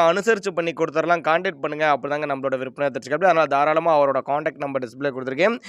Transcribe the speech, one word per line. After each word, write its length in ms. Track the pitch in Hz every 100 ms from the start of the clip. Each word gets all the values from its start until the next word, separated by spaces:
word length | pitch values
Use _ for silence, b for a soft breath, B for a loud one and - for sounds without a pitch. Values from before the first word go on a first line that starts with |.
| 170
அனுசரிச்சு 460 | 185 208 220 190 170
பண்ணி 160 | 170 151
கொடுத்துடலாம், 420 | 160 143 156 170 147
கான்டாக்ட் 320 | 165 185 147 151
பண்ணுங்க. 200 | 151 156
அப்படிதாங்க 380 | 139 139 147 151
நம்மளோட 240 | 139 135 131
விற்பனை 260 | 131 123 143 123
தெரிஞ்சுக்க. 340 | 117 147 185
அதனால 160 | 165 151 139
தாராளமா 380 | 147 160 165 151
அவரோட 220 | 143 131 123
கான்டாக்ட் 340 | 143 156 143 143
நம்பர் 200 | 135 123
டிஸ்பிளே 260 | 127 143 127
கொடுத்துருக்கேன், 420 | 127 131 190 233